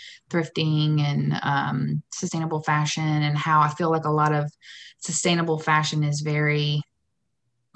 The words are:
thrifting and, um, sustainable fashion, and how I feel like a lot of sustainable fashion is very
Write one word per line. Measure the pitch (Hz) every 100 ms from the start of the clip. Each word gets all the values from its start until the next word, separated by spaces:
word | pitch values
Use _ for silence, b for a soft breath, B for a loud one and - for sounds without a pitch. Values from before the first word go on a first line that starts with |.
| B B -
thrifting | 170 160 156 156 151 151 151
and, | 143 143 143 -
um, | - 139 143 143 147 151 -
sustainable | - 180 165 165 156
fashion, | 156 151 151 -
and | 156 151 147 147
how | 160 156
I | 147
feel | - 170
like | 160 151
a |
lot | 151 151
of | 151 147 - B B B B
sustainable | - 156 180 170 165 156
fashion | 160 156 151 151 147
is | 147
very | 151 151 151 151 147 147 - _ _ _ _ _ _ _ _